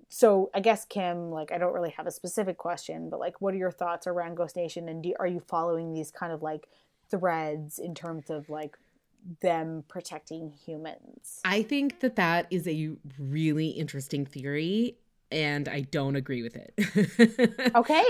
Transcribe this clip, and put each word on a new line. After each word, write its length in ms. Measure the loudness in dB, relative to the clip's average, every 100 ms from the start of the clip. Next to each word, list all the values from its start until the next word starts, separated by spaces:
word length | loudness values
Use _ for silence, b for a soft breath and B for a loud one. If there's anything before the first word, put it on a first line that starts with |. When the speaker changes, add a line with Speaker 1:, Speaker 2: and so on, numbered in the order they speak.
| _
Speaker 1:
So 420 | 6 8 8 4
I 60 | 2
guess, 240 | 2 2
Kim, 480 | -2 -4 -4 -4 -6
like, 180 | -6 -6
I 80 | -2
don't 140 | 0
really 160 | 0 -2
have 160 | -4 -8
a 60 |
specific 440 | -8 -6 -2 -2 -2
question, 520 | -6 -6 -6 -10 -8
but, 80 | -6
like, 220 | -6 -2
what 120 | -2
are 20 | 0
your 140 | -2
thoughts 340 | -2 -4 -2 -2
around 300 | -4 -4 -4
Ghost 180 | -4
Nation? 340 | -2 -6 -6 -8
And 140 | -6
do, 100 | -4 -2
are 80 | -2
you 140 | -2
following 520 | -2 -2 0 -2 -2
these 200 | -6 -8
kind 200 | -8 -8
of, 100 | -6
like, 260 | -6 -8 -12 b b _ _
threads 720 | -2 0 0 -2 -4 -8 -10
in 120 | -10 -8
terms 340 | -8 -8 -8
of, 180 | -8 -8
like, 300 | -10 -10 -14 _ _ _ _ -18 -2
them 420 | 0 2 -2 -6 -10
protecting 640 | -14 -12 -14 -12 -10 -10 -14
humans? 760 | -12 -10 -10 -14 -18 -20 -18 -14
Speaker 2:
I 200 | -2 -2
think 340 | 0 0 -2 0
that 160 | -2
that 320 | 2 2 2 0
is 180 | -2 -2
a 240 | -4 -4 -8 -14 -10
really 500 | -4 0 2 2 0
interesting 540 | -2 -6 -6 -4 -4
theory, 720 | -4 -6 -4 -2 0 2 0 -2 _ _ _
and 360 | -2 0 0 -2
I 120 | -4
don't 340 | -2 -2 0 -2
agree 260 | -2 -4
with 140 | -6 -10
it. 960 | -10 -2 0 4 2 8 8 10 4 4
<laughs> 100 | 4
Speaker 1:
Okay, 300 | 6 6 8 8